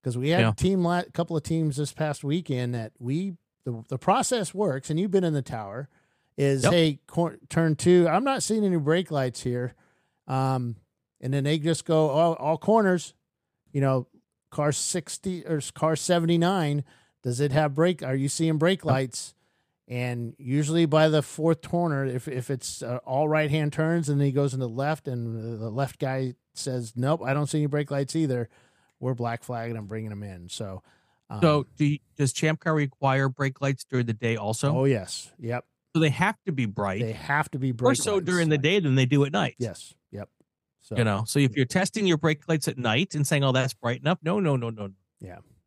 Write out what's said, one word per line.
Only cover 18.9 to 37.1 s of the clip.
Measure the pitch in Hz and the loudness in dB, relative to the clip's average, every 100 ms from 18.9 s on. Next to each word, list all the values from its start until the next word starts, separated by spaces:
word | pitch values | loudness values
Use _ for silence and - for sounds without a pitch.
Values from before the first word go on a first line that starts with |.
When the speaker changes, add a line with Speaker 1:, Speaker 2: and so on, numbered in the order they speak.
| 131 135 - - _ _ _ _ _ _ | 0 0 -6 -14 _ _ _ _ _ _
Speaker 1:
And | 123 123 120 117 - | -6 -4 -4 -8 -10
usually | 127 139 147 165 165 | -2 -2 0 2 4
by | 156 156 | 6 6
the | 156 | 4
fourth | - - 160 165 - | 0 -2 0 0 -2
corner, | 170 175 143 135 | -2 0 -2 -2
if, | 127 147 | -4 -6
if | 127 120 | -8 -6
it's, | 135 - - | -6 -6 -10
uh, | 120 123 - | -8 -8 -4
all | 131 151 | -2 2
right-hand | 156 151 156 147 | 2 2 0 0
turns | 147 160 170 147 | 0 0 0 0
and | 143 | 2
he | 139 | 2
goes | 135 143 | 2 0
into | 131 127 | -2 -6
the | |
left | 113 139 156 - | -4 -4 -4 -6
and | 123 117 113 | -6 -6 -6
the, | 113 113 | -8 -8
the | 113 | -6
left | 110 139 - | -4 -4 -2
guy | 139 131 131 123 _ | -4 -2 -4 -6 _
says, | - - 127 113 117 | -12 -6 -6 -6 -2
"Nope, | 131 165 127 | 0 0 0
I | |
don't | 139 147 | 0 0
see | 156 | 0
any | 147 | 0
brake | 147 143 | -2 -2
lights | 143 139 165 | -4 -2 0
either," | 156 123 117 _ _ _ _ _ | 0 0 -4 _ _ _ _ _
we're | 127 123 | -4 -2
black | 117 117 | -4 -4
flagging | - 120 117 113 | -8 -8 -6 -8
and | 101 | -8
bringing | 110 110 | -8 -8
'em | 101 | -8
in. | 101 90 87 | -10 -14 -14
So, | - 104 90 _ _ _ _ _ | -10 -10 -10 _ _ _ _ _
um, | 107 | 2
Speaker 2:
So | 160 151 131 - | 4 4 0 -2
do | 147 | 0
you, | 147 _ - | 0 _ -2
does | 139 | -2
Champ | - 156 156 | 0 -2 0
Car | - 156 | 0 0
require | 143 _ 139 135 135 | 0 _ 0 2 0
brake | 127 135 131 | 0 -4 -2
lights | 139 135 | -2 -2
during | - 127 117 | -2 -2 -2
the | |
day | 110 117 113 | -2 -2 -2
also? | 104 110 139 131 | -2 -2 0 2
Speaker 1:
Oh, | 135 | 2
yes. | 120 92 - - _ | 0 -2 -12 -14 _
Yep. | 117 120 - _ _ 160 | -8 -8 -10 _ _ 2
Speaker 2:
So | |
they | 156 | 2
have | 113 185 214 - | 4 0 -2 -6
to | |
be | 139 113 | -2 -2
bright. | 101 101 95 | -2 -2 -2
Speaker 1:
They | 117 | -4